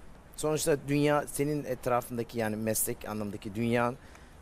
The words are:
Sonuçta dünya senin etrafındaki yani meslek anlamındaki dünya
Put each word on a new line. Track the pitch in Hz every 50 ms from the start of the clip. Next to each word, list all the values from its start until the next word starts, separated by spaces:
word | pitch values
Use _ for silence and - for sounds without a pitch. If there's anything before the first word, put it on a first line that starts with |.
| - - - - - - -
Sonuçta | - - 151 156 147 - 160 151 139 135 139
dünya | 143 147 143 147 147 147 -
senin | - - - 143 147 151 147 -
etrafındaki | - 127 123 - 127 120 120 120 - 123 117 113 - - 117
yani | 110 107 107
meslek | 107 110 110 110 - - 117 120 - - 101
anlamındaki | 107 107 104 101 101 104 - 113 95
dünya | 110 117 117 117 123 120 120 127 - - - - - - - - -